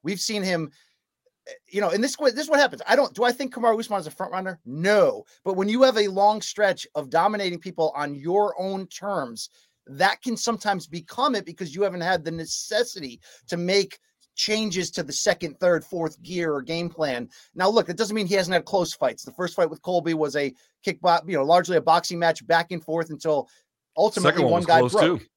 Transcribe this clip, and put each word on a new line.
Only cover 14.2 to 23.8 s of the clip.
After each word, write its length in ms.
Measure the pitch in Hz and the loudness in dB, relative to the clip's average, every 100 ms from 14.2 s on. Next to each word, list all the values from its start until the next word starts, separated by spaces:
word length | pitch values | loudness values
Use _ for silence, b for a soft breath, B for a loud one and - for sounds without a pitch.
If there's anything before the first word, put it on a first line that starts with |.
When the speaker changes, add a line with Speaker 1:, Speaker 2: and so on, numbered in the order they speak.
| _ - | _ -6
Speaker 1:
changes 540 | - 214 214 180 170 | -2 -2 -2 -4 -4
to 140 | - | -6
the 80 | 147 | -8
second, 480 | 139 - 175 165 139 | -2 0 0 -4 -2
third, 240 | 180 165 | 0 0
fourth 360 | - 180 160 156 | -2 -6 -6 -8
gear 300 | 135 180 165 | -10 -6 -4
or 80 | 143 | -4
game 280 | 131 165 170 | -6 -6 -6
plan. 400 | 165 151 123 123 b b | -4 -4 -4 -8 b b
Now, 160 | - 185 | 2 4
look, 200 | 226 - | 4 2
it 80 | 202 | -2
doesn't 180 | 220 214 | -2 -2
mean 100 | 190 | 0
he 100 | 196 | 0
hasn't 180 | 175 | 2
had 100 | 180 | 0
close 300 | 156 196 165 | 2 0 0
fights. 300 | - 135 113 | 0 -2 -2
The 100 | - | -16
first 200 | - 180 | -8 -6
fight 160 | - 165 | 0 0
with 120 | 160 | 0
Colby 320 | - 175 165 | -2 -2 0
was 240 | 160 151 143 | 0 0 0
a 160 | 143 - b _ - | -4 -6 b _ -8
kickbo-, 400 | - 180 170 156 | 0 2 2 0
you 100 | 160 | -2
know, 60 | |
largely 320 | 139 175 170 170 | 4 4 4 0
a 60 | |
boxing 360 | 151 170 - 175 | 4 2 2 0
match 300 | 170 160 - | 0 0 2
back 240 | 165 165 | 0 0
and 100 | 175 | -8
forth 280 | - 165 165 | -4 -4 -4
until 400 | 151 160 147 120 b b _ | -6 0 0 -2 b b _